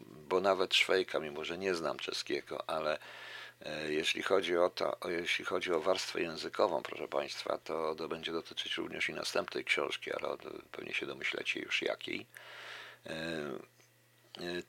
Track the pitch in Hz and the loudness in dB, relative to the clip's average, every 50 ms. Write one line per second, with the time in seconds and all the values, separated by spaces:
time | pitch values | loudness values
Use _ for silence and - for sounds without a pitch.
0 | 58 - - 78 76 73 92 92 92 98 95 90 92 90 - - - - 90 95 | -14 -14 -16 -12 -2 2 4 6 6 6 6 6 6 4 6 6 6 6 6 4
1 | 90 - - - 78 76 71 76 78 76 85 87 95 98 92 85 82 73 67 65 | 4 4 0 -2 -2 -2 -4 -4 -4 -4 -4 0 0 2 2 2 2 0 -2 -2
2 | - - - - - - - 71 - - - - - - 80 80 80 76 76 73 | -4 -4 -2 -2 -2 0 -2 -2 -2 -2 -6 -6 -4 -2 -2 0 2 2 0 0
3 | - - - - - - - - - - - - - 73 78 78 78 76 76 78 | -2 -8 -14 -14 -12 -12 -12 -12 -12 -14 -14 -12 -8 -6 -4 -2 0 2 2 4
4 | 80 - - - - - 98 95 92 85 87 87 87 90 - - 92 76 - - | 4 2 2 2 2 4 4 4 4 6 6 6 6 6 4 2 0 0 0 0
5 | - 87 90 82 87 85 - - - - 95 92 87 90 87 80 95 95 92 87 | -2 -2 -2 0 2 2 0 0 0 0 0 0 2 2 2 4 4 4 2 2
6 | - - - - 87 85 80 80 76 - - - 104 101 82 65 64 - - 76 | 2 -2 -2 0 0 0 -2 -4 -6 -2 2 4 4 4 4 2 0 -2 -6 -6
7 | 76 - - 69 71 69 - - - - - - - - 82 78 80 78 80 80 | -4 -2 0 0 0 -2 -4 -4 -2 0 -2 -2 -2 -2 -2 0 0 0 -2 -2
8 | 82 76 85 82 82 82 82 82 80 - - - - - - 85 82 82 82 78 | -4 -4 -4 -4 -4 -2 -2 -4 -4 -6 -6 -6 -4 -2 -2 -2 -4 -4 -4 -2
9 | - - 80 78 78 - - - 92 - - - 65 - - - 73 - - - | -2 -2 -2 -2 -2 0 0 0 0 0 -2 -2 0 2 2 2 2 0 0 -4
10 | - - - 73 - 71 71 69 - - 76 76 - - - - - - - - | -4 -2 -4 -2 -2 -2 -4 -4 -6 -8 -10 -10 -12 -12 -10 -10 -8 -4 -4 -4
11 | - 69 67 67 71 - - - - - - - - - - - - - - - | -4 -4 -4 -4 -4 -4 -2 -2 -2 -2 -2 -2 -2 -2 0 0 2 0 0 -2
12 | - - - 90 - - - - - - - - - - - - - - - - | -4 -4 -4 -6 -6 -8 -14 -18 -18 -16 -14 -14 -12 -12 -12 -12 -12 -14 -16 -14
13 | - - 80 80 80 82 82 78 73 71 64 - - - _ - - - _ _ | -10 -8 -6 -4 -4 -2 -2 -2 -2 -4 -6 -8 -10 -12 _ -20 -20 -20 _ _
14 | _ _ _ _ - - - - 87 87 87 87 87 | _ _ _ _ -20 -18 -12 -8 -6 -4 -4 -4 -4